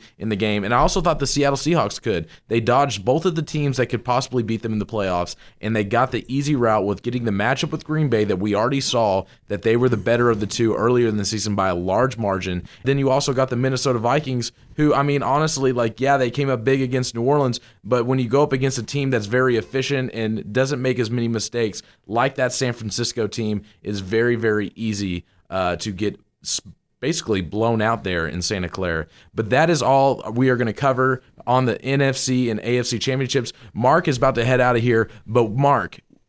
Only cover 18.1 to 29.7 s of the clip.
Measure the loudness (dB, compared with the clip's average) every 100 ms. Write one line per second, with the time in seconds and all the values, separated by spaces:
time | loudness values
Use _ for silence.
18.1 | 0 2 2 2 2 0 -2 -4 -4 0
19.1 | -2 0 0 2 2 0 -4 -2 -2 -4
20.1 | -4 -4 -4 -4 0 0 0 -2 0 -2
21.1 | 0 -2 -2 -4 -2 -4 -4 -16 _ -6
22.1 | 0 0 0 -2 0 -2 -4 -6 -4 -4
23.1 | -2 -4 -4 -4 -4 -8 _ -8 -8 -2
24.1 | 0 2 2 2 0 -2 -6 -6 -4 -4
25.1 | -4 -8 _ -8 -2 -2 -2 -6 -4 -4
26.1 | -6 _ _ -6 -6 -6 -20 _ -8 -4
27.1 | -4 -2 -2 -2 0 0 2 0 0 -2
28.1 | -2 -2 -4 -4 -4 -4 -4 -2 -2 -6
29.1 | -14 -16 -6 0 2 2